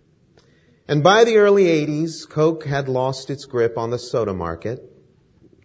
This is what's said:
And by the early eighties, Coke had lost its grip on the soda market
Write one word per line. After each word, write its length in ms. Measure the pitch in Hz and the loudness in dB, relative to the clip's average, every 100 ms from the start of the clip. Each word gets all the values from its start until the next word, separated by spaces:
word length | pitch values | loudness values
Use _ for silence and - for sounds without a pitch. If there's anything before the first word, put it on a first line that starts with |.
| _ _ _ _ _ _ _ _ - | _ _ _ _ _ _ _ _ -4
And 140 | 147 | 2
by 200 | 160 208 | 4 4
the 120 | 233 214 | 4 4
early 320 | 202 202 180 | 4 6 4
eighties, 580 | 160 151 151 165 156 - | 2 0 -4 -4 -8 -8
Coke 380 | 151 156 160 | 0 0 0
had 240 | 143 139 135 | -4 -4 -2
lost 420 | 127 131 135 - | -2 -2 -4 -8
its 140 | 139 | -12
grip 340 | - 120 117 120 | -6 -2 -2 -2
on 120 | 117 | -4
the 80 | 120 | -6
soda 360 | - 127 104 | -4 -4 -2
market 480 | 92 85 82 104 127 - _ _ _ _ _ _ _ | -4 -6 -6 -8 -10 -14 _ _ _ _ _ _ _